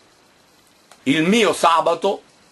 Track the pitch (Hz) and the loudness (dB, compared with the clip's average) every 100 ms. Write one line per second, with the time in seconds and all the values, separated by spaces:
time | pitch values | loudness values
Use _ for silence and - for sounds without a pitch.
0 | _ _ _ _ _ _ _ _ _ - | _ _ _ _ _ _ _ _ _ -10
1 | 131 156 160 233 190 139 170 165 160 170 | -4 -2 0 2 0 0 2 2 0 -2
2 | 196 - - _ _ | -4 -4 -10 _ _